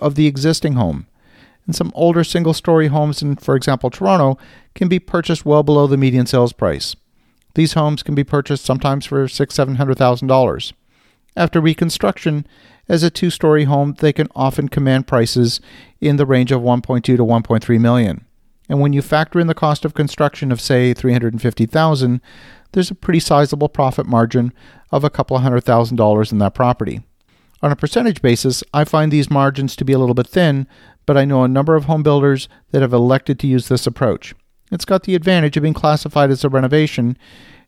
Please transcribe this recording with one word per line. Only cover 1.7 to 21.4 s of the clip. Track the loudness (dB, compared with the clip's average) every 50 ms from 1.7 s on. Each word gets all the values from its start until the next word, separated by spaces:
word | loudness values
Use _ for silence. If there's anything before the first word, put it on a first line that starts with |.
| -8
some | -6 -8 -10 -4
older | 0 0 2 2 2 0
single-story | 0 -2 0 0 0 -2 -2 0 0 2 2 2
homes | 2 0 0 0 -2 -2 -4
in, | -4 -4 -4
for | -4 -2 0 0
example, | 0 0 -2 -2 -2 -2 -6
Toronto, | -4 -2 0 2 2 4 2 2 0 -2 -8 -16 -20 -20 _ _ -6
can | -4 -2
be | 0 0
purchased | -2 -2 -2 -4 -4 -2 -2 -4 -2 0
well | 2 2 4
below | 4 4 4 4 4
the | 4 2
median | 2 2 2 2 2 0
sales | 2 2 2 2 0
price. | 0 -2 -2 -2 -2 -4 -6 -10 -12 -14 _ _ _ _ _ _ _ _ _ _ -2
These | 0 0 0 2
homes | 0 0 0 -2 -4
can | -6 -4 -2
be | -2 -2
purchased | -2 -2 -4 -2 -4 -6 -4 -4
sometimes | -4 -4 -2 -2 -2 -4 -4 -6
for | -4 -4 -2 -2
six, | -2 -4 -4 -4 -4 -2
seven | -2 -2 -2 -2
hundred | -2 -2 -2 0 2
thousand | 2 2 2 0 0 2
dollars. | 2 2 2 2 -2 -4 -8 -12 -14 _ _ _ _ _ _ _ _ _ _ _ _
After | -2 -2 0 0 0
reconstruction, | 2 0 0 0 -2 -2 -2 -2 -2 -4 -4 -4 -4 -4 -4 -4 -6 -10 _ _ _ _ _ _ _ -2
as | 0 0 0
a | 0
two-story | -2 -2 -2 -4 -2 0 2 2 2 2 2
home, | 2 0 0 0 -2 -2 0
they | 0 0
can | 0 0 -4 -4 -4
often | -4 -2 -2 -2 -4 -6
command | -4 -2 -2 0 2 0 0 0
prices | 0 0 0 0 2 2 0 0 0 -2 -6 -10 -18 -20 -20 -20 -20 _ _
in | -2 0 2
the | 2 2
range | 2 2 2 2 0
of | 0 0
one | 0 0 0 0
point | 0 -2 -4 -2 0
two | 2 2
to | 2 2
one | 2 2 0
point | 0 0 -2 -2 0
three | 0 2
million. | 2 4 2 2 2 0 -2 -4 -6 -12 _ _ _ _ _ _ _ _
And | -4 -2 0
when | 0 0
you | 0 -2
factor | -2 0 0 0 0 0 0 0
in | 0
the | 0 -2
cost | -2 -2 -2 -2 -2 -4
of | -4 -2
construction | -4 -4 -2 -2 -2 -2 -2 -2 -4 -4 -2
of, | -2 -2
say, | -2 0 2 2 2 2 0
three | 0 0 0 0
hundred | 0 0 -2 -4
and | -2